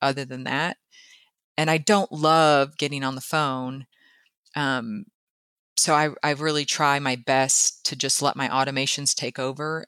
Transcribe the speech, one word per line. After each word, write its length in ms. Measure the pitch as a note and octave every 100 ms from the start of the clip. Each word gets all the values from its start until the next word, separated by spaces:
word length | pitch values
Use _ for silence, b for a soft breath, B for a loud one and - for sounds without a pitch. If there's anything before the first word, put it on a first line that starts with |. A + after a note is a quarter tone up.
other 240 | C#3 C3+ C3
than 180 | B2+
that. 320 | C3 C3+ E3+ - _ b b b b b _ -
And 120 | D#3
I 80 | D#3+
don't 340 | D3 G3+ F#3+
love 680 | D#3 D#3 D#3+ D#3 C#3+ C#3 -
getting 280 | C#3+ C#3 C3+
on 100 | C3
the 60 |
phone. 640 | - D#3 C#3+ C3 B2+ C3+ C3 b b b b _ _ D3
Um, 480 | C#3+ B2+ A#2 G#2+ - _ _ _ _ _ _ -
so 160 | -
I, 160 | D3+ D3+ -
I 80 | D3
really 340 | C#3+ D#3 D3+ C#3
try 320 | - D3 C#3+
my 160 | C#3 B2
best 680 | A#2+ C3 C3+ - - - -
to 100 | C3
just 260 | C#3 -
let 140 | C#3+ -
my 140 | C3
automations 640 | C3 C3+ C3+ C#3 - C#3
take 240 | - C3 C3+
over. 480 | C3 C#3 D3+ D#3+